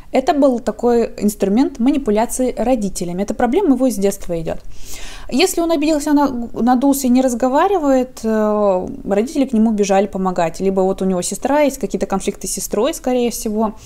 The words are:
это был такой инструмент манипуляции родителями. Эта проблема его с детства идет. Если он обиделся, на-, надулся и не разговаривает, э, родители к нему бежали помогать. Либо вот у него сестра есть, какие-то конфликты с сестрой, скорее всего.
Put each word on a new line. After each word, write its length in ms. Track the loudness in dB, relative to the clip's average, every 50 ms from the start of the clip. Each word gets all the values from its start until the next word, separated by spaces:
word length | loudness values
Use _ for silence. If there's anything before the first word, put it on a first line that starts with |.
| -14 -2
это 220 | -2 0 2 2 2
был 260 | 4 4 4 4 2
такой 520 | -2 -4 -4 0 0 2 2 2 2 0 -2 -2
инструмент 600 | -2 -2 0 0 0 2 4 2 2 0 0 0
манипуляции 760 | 0 2 2 2 0 0 2 2 0 0 -2 -2 -2 -2 0 -2
родителями. 640 | 0 0 0 0 0 -4 -4 -4 -6 -4 -4 -4
Эта 120 | -4 -4 -2
проблема 400 | -2 0 2 2 2 2 2 2
его 140 | 2 2 0
с 80 | 0
детства 420 | 0 0 0 -2 -2 -6 -6 -4 -4
идет. 200 | -4 -6 -6 -6 -8 -8 -6 -6 -6 -6 -6 -8 -8 -12 -12 -12 -10 -4
Если 300 | 0 2 2 2 2 0
он 100 | 0 0
обиделся, 440 | 0 0 2 2 0 0 2 2 2
на-, 340 | 2 2 2 0 -4 -8 -8 -4
надулся 520 | 0 2 2 2 4 4 2 2 2 2
и 40 | 2
не 100 | 2 4
разговаривает, 1000 | 4 2 0 0 0 2 2 2 2 4 2 2 2 2 2 2 0 -2 -6 -6 -4
э, 640 | -2 0 2 2 2 2 2 2 2 2 0 -2 -6 -10 -10 -4
родители 400 | 0 0 0 0 0 0 -2 0
к 80 | 2
нему 200 | 2 2 2 2
бежали 340 | 2 0 2 2 4 2 2
помогать. 540 | 0 -2 -4 -2 -2 0 0 -2 -2 -2 -2
Либо 200 | -2 0 2 2
вот 220 | 2 2 0 0
у 20 | 0
него 160 | 0 0 0
сестра 400 | -2 -4 -6 -4 -2 0 2 2
есть, 160 | 2 2 0
какие-то 300 | -2 -6 -4 -4 -4 -2
конфликты 400 | -2 -2 -2 -2 -4 -6 -6 -8
с 60 | -8
сестрой, 420 | -8 -8 -6 -4 -2 0 0 -2 -2
скорее 360 | -4 -4 -2 0 0 0 -2
всего. 440 | -4 -4 -6 -4 -2 -2 -2 -2 -4 -8 -18